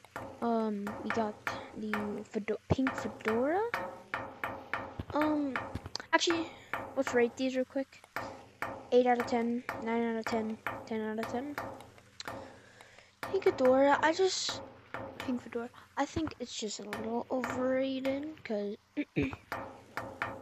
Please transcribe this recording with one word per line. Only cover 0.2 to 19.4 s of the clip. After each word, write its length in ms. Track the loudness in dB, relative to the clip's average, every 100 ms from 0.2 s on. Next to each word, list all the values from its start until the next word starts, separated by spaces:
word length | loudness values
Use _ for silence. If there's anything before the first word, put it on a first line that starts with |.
| -12 -4
um, 480 | 0 2 2 -2 -4 -6
we 60 | -2
got 240 | 0 0 -4 -6 -6 -8 -8
the 160 | -4 -2 -2 -6 -6
fedo-, 240 | -6 -2 -4 2
pink 200 | 2 2
fedora. 680 | 0 -6 -4 0 2 4 2 0 -2 -6 -10 -8 -8 -8 -8 -8 -8 -8 -8 -6 -10 -2
Um, 420 | 2 4 4 0 -2 -6 -8 -10 -12 2
actually, 320 | 4 4 2 0 -10 -10 -8 -4 -2
let's 160 | 2
rate 240 | 4 4 2
these 180 | 0
real 120 | 2 0
quick. 360 | -2 -4 -8 -10 -8 -8 -10 -16 -10 -8 -8 4
Eight 160 | 4 6
out 140 | 4
of 60 | 2
ten, 380 | 0 2 0 -4 -6
nine 180 | -2 0
out 140 | 0 -2
of 80 |
ten, 320 | 0 -2 -2 -4 -6 -8 -6
ten 160 | -4
out 160 | -2 -4
of 100 | -4
ten. 260 | -4 -4 -6 -8 -10 -16 -20 -20 -14 -10 -10 -12 -18 -20 -20 -20 -20 -20 _ -2
Pink 140 | 2
fedora, 540 | 4 6 8 8 8 8
I 120 | 6
just, 480 | 6 4 4 -2 -4 -10 -18 -12 -10 -10 -6
pink 240 | -4 -4
fedora, 260 | -4 -8 -8 -12 -8 0
I 80 | 0
think 280 | 2 -2 -4
it's 180 | -8 -4
just 220 | -4 -6
a 40 |
little 420 | -8 -6 -2 -2 -2
overrated, 1120 | -2 -2 0 2 2 2 0 0 -2 -4 -10
'cause, 340 | -4 -2 -2 -6 _ -6
<clears throat> 80 | -2 0 -2 -4